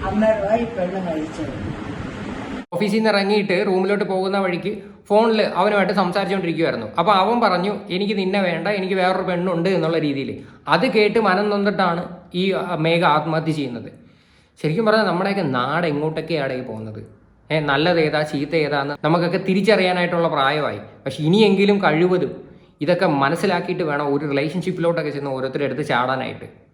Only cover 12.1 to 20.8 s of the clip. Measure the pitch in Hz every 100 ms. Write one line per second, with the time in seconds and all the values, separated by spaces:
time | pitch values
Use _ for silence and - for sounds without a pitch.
12.1 | - - 175 190 175 170 165 160 170 170
13.1 | 151 156 160 160 147 131 120 - - -
14.1 | _ _ _ _ _ 151 160 220 214 196
15.1 | 175 196 202 160 127 127 156 170 143 156
16.1 | 160 156 160 135 127 120 110 110 107 107
17.1 | - _ _ _ 156 147 139 165 170 156
18.1 | 151 151 139 147 165 147 143 139 147 151
19.1 | 170 170 180 190 190 196 202 185 180 175
20.1 | 175 165 151 135 151 131 101